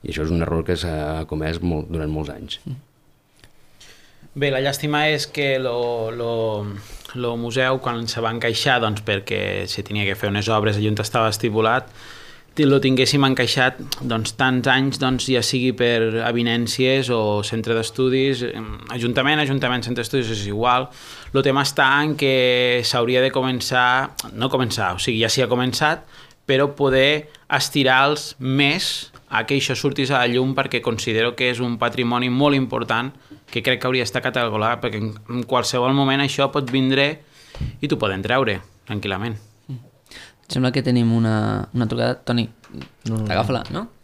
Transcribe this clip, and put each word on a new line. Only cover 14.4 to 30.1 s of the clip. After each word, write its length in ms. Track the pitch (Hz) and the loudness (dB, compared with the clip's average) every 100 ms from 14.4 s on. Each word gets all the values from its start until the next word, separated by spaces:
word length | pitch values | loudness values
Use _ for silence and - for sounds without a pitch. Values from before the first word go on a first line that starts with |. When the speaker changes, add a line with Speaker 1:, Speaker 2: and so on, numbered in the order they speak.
| 131 127 131 | 2 2 4
Speaker 3:
anys, 320 | 131 135 131 | 4 2 0
doncs, 300 | 131 127 - | -2 0 0
ja 80 | 123 | 0
sigui 320 | 113 131 127 | 0 0 0
per 480 | 120 120 117 113 113 117 | 2 2 2 0 0 0
avinencies 800 | 117 120 117 113 - 127 135 123 | 0 2 0 -2 0 2 2 2
o 320 | 117 107 104 104 | 0 2 0 -2
centre 240 | 117 110 113 | -4 0 -2
d'estudis, 680 | 113 - 131 131 135 123 120 | -2 0 2 4 2 0 -4
em, 180 | 107 110 107 - | -6 -10 -10 -8
ajuntament, 480 | 120 120 123 135 151 | -4 0 2 2 2
ajuntament, 460 | 143 135 127 123 117 | 2 0 0 -2 -2
centre 160 | 120 | -6
d'estudis, 300 | 113 139 113 107 | -2 -2 -2 -4
és 80 | 101 | -4
igual. 380 | 101 117 123 131 - - - - | 0 2 2 0 -12 -20 -18 -2
Lo 80 | 135 | 2
tema 220 | 135 135 | 2 2
està 240 | 139 - 135 143 | 0 2 4 4
en 80 | 151 147 | 2 0
que 640 | 139 131 127 123 123 123 | 2 4 4 2 2 2
s'hauria 400 | 117 127 117 127 | 0 0 2 2
de 80 | 131 | 2
començar, 800 | 131 131 127 - 127 123 127 143 - 117 107 | 2 0 -2 0 2 4 2 -2 -8 -12 -4
no 160 | 127 | -2
començar, 400 | 135 120 110 95 | 0 0 0 -2
o 60 | 90 | -2
sigui, 220 | - 110 | -2 0
ja 80 | 113 | 0
s'hi 140 | - 120 | 2 0
ha 20 | |
començat, 560 | 123 127 123 151 170 - - - - | 0 0 0 0 0 -8 -20 -20 -16
però 240 | - 135 143 143 | 0 2 2 0
poder 540 | 139 131 135 151 151 - _ | 2 4 4 2 -4 -20 _
estirar-los 840 | 143 - 151 131 131 139 147 - - | 0 0 2 4 6 4 2 -6 -8
més 720 | 131 135 143 165 - - - - | -2 2 2 2 -4 -6 -10 -20
a 160 | _ 110 | _ -4
que 140 | 113 139 | 0 0
això 160 | - | 0
surtis 380 | 123 143 139 127 | 0 -2 -2 0